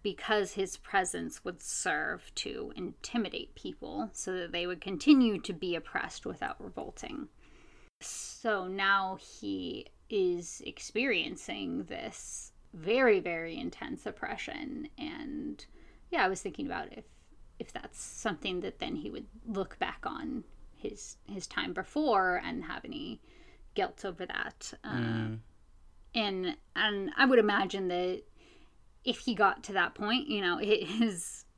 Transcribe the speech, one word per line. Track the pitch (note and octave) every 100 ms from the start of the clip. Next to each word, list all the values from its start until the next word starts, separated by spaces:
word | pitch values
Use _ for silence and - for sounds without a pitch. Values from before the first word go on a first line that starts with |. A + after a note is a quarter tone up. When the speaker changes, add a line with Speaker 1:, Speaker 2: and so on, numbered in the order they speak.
Speaker 1:
because | G#3 - - G#3+ F#3+
his | - F#3+ -
presence | - G3 F3+ F3 E3 -
would | F#3+ F3
serve | - - F#3 D3+ D#3 F3 - -
to | - - - -
intimidate | F3+ - - A#3 F#3+ - - -
people | F#3+ F#3 - G3 A3
so | - -
that | F#3 E3+
they | E3+ F3
would | F3
continue | F#3 F3 C#4 C#4 A#3 F#3+
to | -
be | F3 F#3
oppressed | E3 - - E3+ -
without | - F3 - -
revolting. | - - - - - - - - - - - - - _
So | - - - - A#3 G3+ F#3
now | G3 G3 G3 F#3+ F#3+
he | - - G3+ F#3+ F3 - - - -
is | G#3+ F#3 F3 F3 -
experiencing | - - - G#3+ C4+ F#3 F3 F#3 - G#3 F#3 E3+ F3+
this | - - - - - - - -
very, | F3 D#3+ B3 B3+ G3
very | E3+ E3 E3 E3
intense | E3+ - - - -
oppression. | - - - - - - - - -
And, | D3 - - D3 - - - - - - -
yeah, | E4+
I | F#3+
was | F#3+
thinking | G3 - -
about | - -
if, | - - - - - - -
if | -
that's | - - -
something | - - - - G3 F3+
that | - -
then | -
he | D#3+ -
would | - - A3+
look | - G3 F#3 -
back | F3 - -
on | - - - - - - -
his, | G#3+ G#3+ - - -
his | G3 -
time | - F#3
before | F3+ F3+ D4 D4+ G3+ F#3 F3+
and | F3 E3+
have | E3+ -
any | - - - G#3+ - - - - -
guilt | - F#3 -
over | G3 E3+ F3+
that. | - - - - -
Uh, | A3 B2
Speaker 2:
Mm. | A#2 A2+ A2 A2 - - - - - - -
Speaker 1:
and, | A#3 G#3 F#3+ F3+ - -
and | - G#3+ G3+ G3 -
I | C4
would | B3
imagine | G#3+ G3+ G3 G3 F#3
that | F3 F3+ F#3 - - - - - - - -
if | - A#3
he | -
got | G#3 G3 -
to | -
that | F#3+ E3+
point, | - G#3 B3 -
you | G#3
know, | F3+ F3
hi-, | G#3 G#3+
his | E3 A3 A#3 F3+ - - -